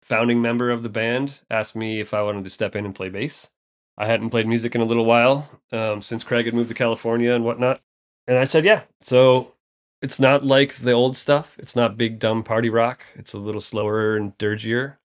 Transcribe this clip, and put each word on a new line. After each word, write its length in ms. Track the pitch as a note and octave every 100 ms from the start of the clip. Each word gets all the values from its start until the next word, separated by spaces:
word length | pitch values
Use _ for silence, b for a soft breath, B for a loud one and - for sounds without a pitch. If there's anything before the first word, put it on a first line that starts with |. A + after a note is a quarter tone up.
founding 380 | - A2+ A#2+ A#2+
member 300 | A#2 A#2+ B2
of 120 | A#2+
the 60 | A2+
band, 520 | A2 A2+ B2 C#3+ C#3 -
asked 260 | A2 G#2+ A2+
me 240 | A2 A2
if 140 | G#2
I 80 | G#2
wanted 220 | G#2 G2+
to 60 | F#2+
step 240 | - G#2
in 100 | G#2 G2+
and 80 |
play 140 | F#2 F#2+
bass. 420 | F#2+ C#3+ - - _ _ _ _ -
I 100 | G#2+
hadn't 240 | A2+ A2
played 160 | A#2 A2
music 280 | A#2 A#2
in 60 | A#2+
a 60 | A2+
little 180 | A#2
while, 440 | A2+ A#2+ B2 C#3 C#3+ - _
um, 280 | A2+ A2 G#2
since 220 | - A2+
Craig 220 | - A#2+ A#2
had 80 |
moved 140 | A#2 A#2
to 60 |
California 580 | A#2 A#2+ A2+ A2+ A#2 A#2+
and 100 | A#2+
whatnot. 360 | A#2 A#2 B2 C3+ _ _ _ _ -
And 120 | B2+
I 60 |
said, 200 | C#3 D#3+
"Yeah." 180 | E3+ G#3+ - _
So 520 | - B2+ C3 B2+ B2 _ _ _ _ _
it's 200 | C#3 -
not 240 | C3 C#3
like 320 | C3+ C3+ C#3 -
the 160 | B2
old 240 | A#2+ B2+ C3
stuff. 400 | - C#3+ D3+ -
It's 160 | -
not 220 | B2 A#2 G#2+
big, 220 | A#2 A2
dumb 240 | A2 A2
party 260 | A2 A2+ A#2
rock. 320 | A2+ A#2 B2+ - -
It's 160 | G#2+
a 40 | G#2
little 220 | G#2 G#2+
slower 560 | - A2 G#2 G#2+ G#2+ G#2+
and 200 | G2+ -
dirgier. 580 | G#2+ G#2+ A2 A#2+ C3+ -